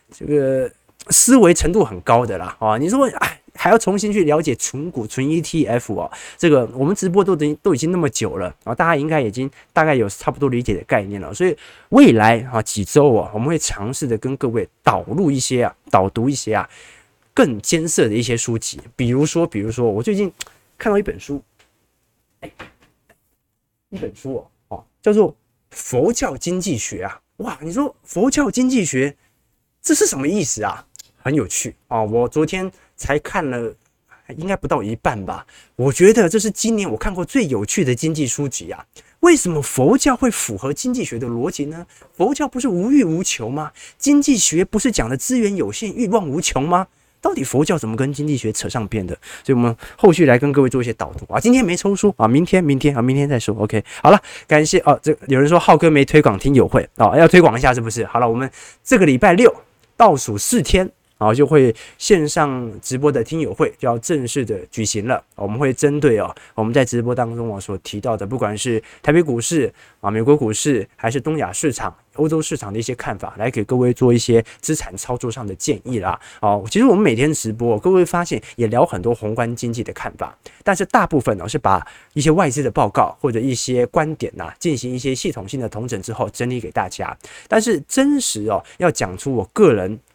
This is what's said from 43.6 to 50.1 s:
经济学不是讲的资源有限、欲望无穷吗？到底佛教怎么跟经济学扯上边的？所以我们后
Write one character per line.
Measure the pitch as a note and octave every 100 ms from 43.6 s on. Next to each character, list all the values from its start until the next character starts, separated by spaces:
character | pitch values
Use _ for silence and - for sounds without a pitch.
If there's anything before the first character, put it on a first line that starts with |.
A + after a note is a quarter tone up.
| D3+ - - _
经 | C#4 D4
济 | C#4+ A3+
学 | - D#3+
不 | F#3+ G#3+
是 | B3+
讲 | F3+ A2+
的 | C3
资 | - B3+
源 | G3+ G3
有 | G#2
限、 | - G#3+
欲 | - G#3
望 | A3 D#3
无 | C#3+
穷 | - C3
吗？ | D3+ F3+ F#3 _ _ _
到 | E4
底 | F4
佛 | C3+ B2
教 | D#3+ E3
怎 | A2
么 | A2+
跟 | C3
经 | C#3 D3+
济 | C3+
学 | G#2+
扯 | - G2
上 | B2+ G2+
边 | G#2+
的？ | F2+ - - -
所 | -
以 |
我 | B2
们 | A#2+ A2+ - -
后 | -